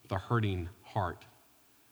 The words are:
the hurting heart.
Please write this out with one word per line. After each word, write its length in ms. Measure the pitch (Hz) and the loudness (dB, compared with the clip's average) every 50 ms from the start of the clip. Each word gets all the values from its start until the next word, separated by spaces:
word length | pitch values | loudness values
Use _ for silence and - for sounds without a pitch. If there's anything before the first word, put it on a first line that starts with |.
| - - | -8 -4
the 80 | 95 | -4
hurting 520 | 95 - - 123 117 107 101 95 90 85 85 - - - | -4 0 2 2 2 4 2 2 0 -2 -4 -8 -12 -14
heart. 400 | - - 107 95 87 - - - - - - - _ _ _ _ _ _ _ _ _ | -6 -2 0 0 0 -2 -6 -12 -20 -20 -20 -20 _ _ _ _ _ _ _ _ _